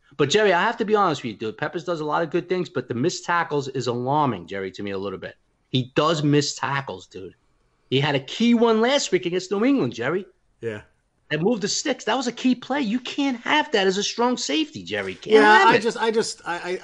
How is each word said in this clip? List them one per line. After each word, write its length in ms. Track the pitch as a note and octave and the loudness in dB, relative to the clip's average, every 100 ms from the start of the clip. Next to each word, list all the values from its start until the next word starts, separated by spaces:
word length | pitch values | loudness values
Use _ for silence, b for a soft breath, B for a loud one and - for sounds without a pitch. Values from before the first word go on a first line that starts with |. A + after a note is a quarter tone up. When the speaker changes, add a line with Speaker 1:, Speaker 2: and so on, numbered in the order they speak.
| b - | b -2
Speaker 1:
But, 140 | C#3+ | 2
Jerry, 220 | G#3 G#3 | 4 4
I 80 | E3+ | 4
have 160 | G#3+ A#3 | 2 0
to 60 | G#3 | 0
be 80 | |
honest 280 | G#3 F#3 C#3+ | 2 2 0
with 100 | A#2+ | -6
you, 60 | F#2+ | -6
dude. 200 | A2 - | -8 -6
Peppers 260 | D3+ F3 | -6 -6
does 160 | F3+ E3 | -6 -4
a 40 | |
lot 180 | D3+ D#3+ | -2 -2
of 80 | E3 | -2
good 180 | F3 E3+ | -2 -2
things, 220 | F#3 E3+ | -4 -4
but 180 | B2+ - | -6 -4
the 60 | |
missed 300 | A#2 E3 - | -2 -2 -2
tackles 440 | - F3 D#3+ D3 B2+ | -2 -2 0 -2 -4
is 180 | C3+ A#2+ | -4 -4
alarming, 580 | A#2+ B2+ D3+ C#3 F#2+ E2 | -4 0 0 0 -2 -6
Jerry, 240 | G2 F#2+ | -8 -8
to 100 | F#2+ | -8
me 100 | G2+ | -6
a 60 | G2 | -6
little 200 | G2 F#2+ | -6 -8
bit. 160 | F2+ - _ _ _ | -12 -16 _ _ _
He 240 | C3 B2+ | -4 0
does 280 | - D3+ D#3+ | 2 2 2
miss 320 | D3 D3 C#3+ | 4 4 2
tackles, 520 | - B2 C#3 C3+ F#2 - | -4 -4 -4 -6 -10 -14
dude. 280 | F2+ F2+ - _ _ _ _ _ | -16 -16 -18 _ _ _ _ _
He 100 | C3 | 0
had 140 | D3+ | 2
a 60 | C#3 | 0
key 340 | - - A#3 | -4 0 4
one 260 | A#3 A#3 A3 | 6 4 4
last 320 | A#3+ C#4+ - | 2 0 0
week 140 | F3+ F3 | -2 -2
against 240 | F3+ - | -4 -2
New 120 | G3+ | 0
England, 280 | B3 C4 B2+ | 2 2 0
Jerry. 300 | A2 B2 F3+ F#3+ _ _ _ | -2 -4 -4 -6 _ _ _
Speaker 2:
Yeah. 200 | A2+ G#2 - _ _ _ - | -10 -10 -14 _ _ _ -6
Speaker 1:
That 120 | D3+ | -2
moved 180 | F#3+ A3+ | 0 0
the 60 | F#3+ | -2
sticks. 360 | - D4+ - | -4 -4 -4
That 120 | - B3+ | -2 -2
was 100 | B3 | -2
a 40 | |
key 220 | - B3+ | 0 0
play. 260 | B3 - C#4 | 0 -2 -2
You 180 | G#3+ B3 | -2 -4
can't 380 | - - C#4 A#3+ | -4 -2 -2 -2
have 280 | - D4+ D4+ | 0 0 2
that 140 | G#3+ F#3+ | 2 2
as 120 | F#3+ | 0
a 40 | |
strong 340 | G#3 A3 B3 A#3+ | -2 0 0 0
safety, 460 | - D#3 D4+ G2+ | -2 -4 -4 -8
Jerry. 320 | E2+ G#2 G2 - | -6 -6 -6 -8
Can't 180 | - G#3+ | 4 6
Speaker 2:
Yeah, 220 | G#3+ G#3+ | 8 8
Speaker 1:
have 100 | G4 | 6
Speaker 2:
I 80 | - | 4
Speaker 1:
it. 60 | |
Speaker 2:
just, 140 | A3 A3 | 2 -2
I 120 | A3+ | 0
just, 300 | A3 - - E3+ | 0 -2 -6 -8
I, 80 | E3+ | -6
I, 140 | F3 F#3 | -6 -6